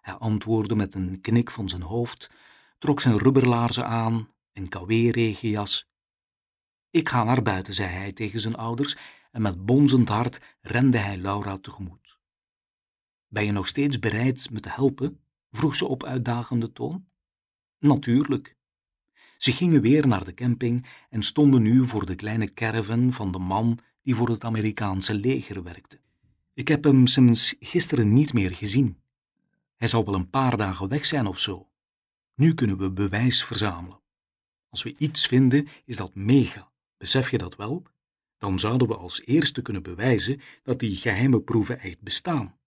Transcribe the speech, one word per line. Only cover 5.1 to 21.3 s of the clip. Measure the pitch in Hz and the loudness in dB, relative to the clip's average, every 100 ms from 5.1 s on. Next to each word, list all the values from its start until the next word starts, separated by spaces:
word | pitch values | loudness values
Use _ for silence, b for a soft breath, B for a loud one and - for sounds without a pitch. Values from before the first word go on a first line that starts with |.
| 120 113 104 117 104 104 - - _ _ _ _ _ _ _ _ _ _ | 2 -2 -2 -4 -4 0 -2 -4 _ _ _ _ _ _ _ _ _ _
"Ik | 165 160 | -2 0
ga | 123 | 0
naar | 110 127 | 2 0
buiten," | 107 95 92 | 0 -4 -6
zei | 95 95 | -6 -6
hij | 90 98 | -6 -10
tegen | 98 107 110 | -8 -8 -6
zijn | 107 113 | -6 -6
ouders, | 113 120 143 - B B B | -8 -4 -4 -4 B B B
en | - | -4
met | 107 90 | -4 -2
bonzend | 95 131 143 127 113 | 2 4 6 6 4
hart | 107 120 - b b | 2 -2 -6 b b
rende | - 113 131 117 | -4 2 4 4
hij | 101 95 | 0 -4
Laura | 95 101 101 98 | -4 -4 -6 -10
tegemoet. | 101 - 92 87 _ _ _ _ _ _ _ _ _ _ _ _ _ | -12 -14 -14 -16 _ _ _ _ _ _ _ _ _ _ _ _ _
"Ben | 107 | -4
je | 104 | -2
nog | 101 92 | -2 -2
steeds | - 143 127 | 0 0 0
bereid | 107 104 123 127 - | -2 0 -2 -2 -6
me | 110 | -10
te | - | -10
helpen?" | - 139 - 139 - _ _ _ | 0 0 0 -8 -8 _ _ _
vroeg | 110 156 | -4 0
ze | 127 185 | 0 -2
op | 131 | -6
uitdagende | - 131 123 120 117 123 117 | -6 -6 -4 -6 -4 -4 -4
toon. | - 120 180 - _ _ _ _ _ _ _ | -6 -8 -8 -14 _ _ _ _ _ _ _
"Natuurlijk." | 143 143 143 120 - 127 - _ _ _ _ _ _ b b b | 2 2 2 2 2 -4 -6 _ _ _ _ _ _ b b b
Ze | - | -2
gingen | 123 175 156 | 0 4 4
weer | 107 151 143 | 6 4 4
naar | 101 | 2
de | 90 | -2
camping | 85 123 120 120 120 127 B B | -6 -2 -2 -2 -4 -6 B B
en | 113 | -2
stonden | 104 | -2